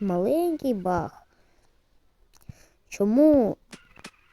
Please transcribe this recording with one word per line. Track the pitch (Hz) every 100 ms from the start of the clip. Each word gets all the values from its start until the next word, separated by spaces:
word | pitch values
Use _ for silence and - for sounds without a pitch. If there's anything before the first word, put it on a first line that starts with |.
маленький | 202 175 196 302 349 311 269
баг. | 214 180 180 156 - _ _ _ _ _ _ _ _ _ _ _ _ - - _ _ _
Чому | - 202 233 311 294 214 - _ - _ - - - _